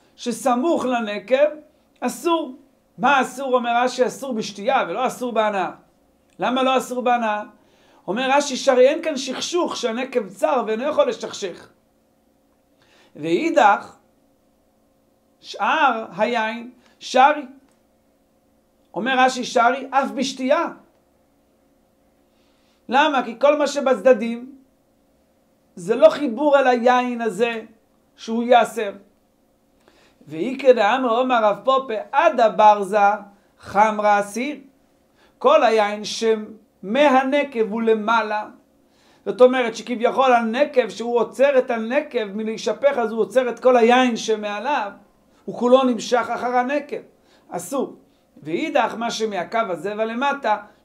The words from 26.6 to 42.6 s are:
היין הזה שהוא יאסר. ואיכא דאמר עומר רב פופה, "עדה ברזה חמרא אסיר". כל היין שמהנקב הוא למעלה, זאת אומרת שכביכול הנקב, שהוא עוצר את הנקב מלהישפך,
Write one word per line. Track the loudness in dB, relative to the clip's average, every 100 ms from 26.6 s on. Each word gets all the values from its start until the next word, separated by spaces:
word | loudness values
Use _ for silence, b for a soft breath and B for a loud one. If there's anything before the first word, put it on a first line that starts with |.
| 0
היין | 0 0 -2 -4 -6
הזה | -8 -4 -6 -6 -14 _ _ _ _ -18
שהוא | -8 -4
יאסר. | 2 2 2 -4 -8 -10 _ _ _ _ _ _ _ _ b b b b -14
ואיכא | -8 -6 2 4
דאמר | 6 4 2 0
עומר | 0 0 2
רב | 2 0
פופה, | 0 0 0 -8 -4
"עדה | 2 2 4 2
ברזה | 6 6 6 2 2 2 2 -6 b b _
חמרא | -4 2 2 2 2 2
אסיר". | 0 -6 -8 -8 -16 _ _ _ _ b b _
כל | 4 4
היין | 4 2 0 -4
שמהנקב | -8 -2 0 0 -4 -16 _ _ -2 2 4 4 2 0 0 -2 -2
הוא | 0
למעלה, | 0 0 0 0 -2 -6 -8 -16 _ _ b b b b -4
זאת | 4
אומרת | 6 6 -2 -4
שכביכול | -8 -2 0 2 4
הנקב, | 4 2 -2 0 0 0
שהוא | -2 -2 0
עוצר | 0 2 2 4
את | 0
הנקב | -2 -2 -4 -2 -4
מלהישפך, | -6 -6 -6 -6